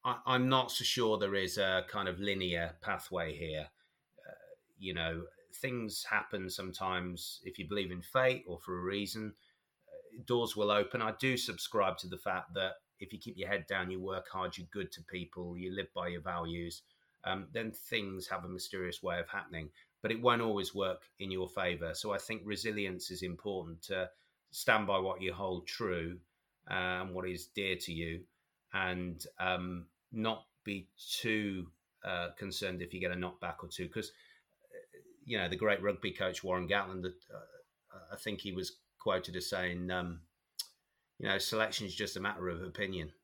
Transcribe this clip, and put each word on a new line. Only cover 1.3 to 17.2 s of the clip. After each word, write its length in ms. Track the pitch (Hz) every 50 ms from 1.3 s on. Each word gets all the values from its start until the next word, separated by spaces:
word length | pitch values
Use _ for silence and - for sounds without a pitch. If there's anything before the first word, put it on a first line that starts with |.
| 98
is 240 | 98 95 90 -
a 260 | 104 98 95 95 92 90 -
kind 180 | - 104 98
of 120 | 95 87 85
linear 560 | 101 101 98 95 92 90 87 85 85 80 80 -
pathway 540 | - 104 98 87 - - 92 87 82 78 73
here. 320 | 80 85 80 78 78 80 - _ _ _ _ _ _ _ _ _ - -
Uh, 80 | - - - - - - _ _ _ _
you 160 | _ 98 92 87
know, 300 | 82 82 82 82 82 90 - - - - _ -
things 500 | - - 135 123 120 113 107 98 - - -
happen 400 | 110 104 - - - 101 95 92
sometimes 920 | 90 - 95 92 90 - 95 92 92 90 90 90 90 87 - - - - -
if 160 | 98 - -
you 80 | 95
believe 240 | 78 101 104 95 90
in 100 | 90 90
fate 440 | 87 - - 131 131 127 127 127 -
or 100 | 90 87
for 220 | 82 - - 90 90
a 40 | 87
reason. 500 | 92 98 101 104 98 - 110 107 107 101 _ _ _ _ _ _ _ _ _ _
Uh, 380 | - - - - - - 120 123
doors 300 | - 123 120 117 113 107
will 160 | 107 104 104
open. 300 | 104 104 104 - - 117
I 100 | 113 113 107 -
do 160 | 131 131 127
subscribe 600 | 120 - - 87 - - - - 107 98 95 90 -
to 80 | -
the 100 | 90 92
fact 360 | 92 - 101 92 92 - - 85
that 220 | 98 95 95 95 - _ _ _ _
if 100 | 101 -
you 80 | - 95
keep 180 | - 120 -
your 120 | 92 92 87
head 180 | 104 95 80
down, 240 | - 98 95 92 90
you 80 | 92 92
work 300 | 92 95 95 92 - -
hard, 260 | - 95 92 90 -
you're 100 | - 87 82
good 220 | - 101 95 - -
to 100 | - 82
people, 540 | - - 90 87 - - 92 90 87 87
you 180 | 87 90 90 92
live 180 | 98 92 - _
by 140 | 98 87
your 140 | 90 87 85
values, 640 | 78 92 87 87 85 82 85 87 85 85 - - _ _ _ _ _ _ _ _